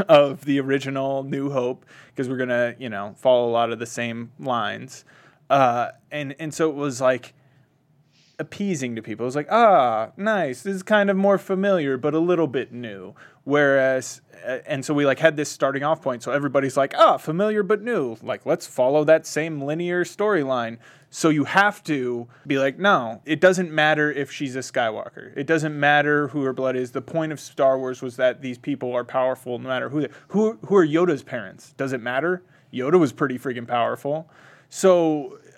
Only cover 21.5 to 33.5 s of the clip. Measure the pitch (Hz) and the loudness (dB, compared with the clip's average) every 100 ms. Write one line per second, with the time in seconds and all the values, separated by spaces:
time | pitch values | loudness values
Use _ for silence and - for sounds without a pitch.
21.5 | 190 208 196 - 147 123 120 120 _ 143 | 2 2 -2 -4 -4 -2 -6 -8 _ -4
22.5 | 139 135 139 196 185 113 113 - 156 185 | 0 0 0 2 2 0 -10 -6 4 4
23.5 | 185 175 156 151 151 151 135 139 - 143 | 4 -2 0 2 2 0 -2 -6 -6 -6
24.5 | 131 127 131 117 107 - - - - 143 | -6 -4 -2 -2 -4 -10 -16 -12 -8 -2
25.5 | 160 151 147 143 147 147 147 147 151 135 | 0 0 0 4 4 4 0 0 -2 -2
26.5 | 131 131 127 127 131 120 165 160 147 - | -2 -2 -2 -4 -8 -6 -6 -4 -8 -10
27.5 | - 135 135 131 127 131 123 127 123 135 | 0 2 2 -2 -8 -10 0 0 0 -8
28.5 | 120 151 135 127 123 123 131 127 127 127 | -8 -6 -6 -4 -4 -2 0 0 -2 -6
29.5 | 120 127 127 123 143 139 - - 196 220 | -8 -4 -4 -4 -4 -6 -8 -4 0 0
30.5 | 226 - 196 156 156 180 139 - 127 95 | -2 2 4 4 4 2 0 -4 -10 -10
31.5 | 90 - - 135 131 117 127 165 180 - | -16 -18 -8 -6 -4 -2 -2 -2 -4 -8
32.5 | _ _ 123 127 180 147 - 147 123 139 | _ _ -6 2 4 4 0 -4 -4 -6